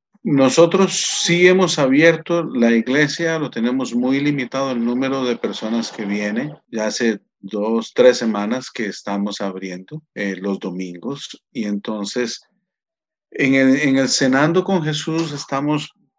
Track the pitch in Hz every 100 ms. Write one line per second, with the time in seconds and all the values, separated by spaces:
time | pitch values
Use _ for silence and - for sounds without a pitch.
0 | _ _ - 139 131 131 170 175 190 -
1 | - - - 170 180 185 175 156 135 135
2 | 165 160 - 170 156 123 117 117 113 139
3 | 147 - 165 160 135 117 117 131 117 120
4 | 127 135 147 143 120 135 135 120 117 123
5 | 135 135 127 117 104 98 110 117 113 -
6 | 101 104 104 107 151 151 _ 113 107 -
7 | 117 104 _ _ 98 104 107 113 113 -
8 | 127 120 113 104 104 127 127 - 104 -
9 | - 101 101 101 98 92 95 90 95 156
10 | - - 101 92 101 98 95 90 92 87
11 | 98 143 - - _ 127 104 101 110 107
12 | 101 123 117 - _ _ _ _ _ _
13 | _ _ _ - 135 135 131 139 147 135
14 | 127 - 135 135 151 175 185 190 151 151
15 | - 160 165 143 - 139 147 151 147 _
16 | _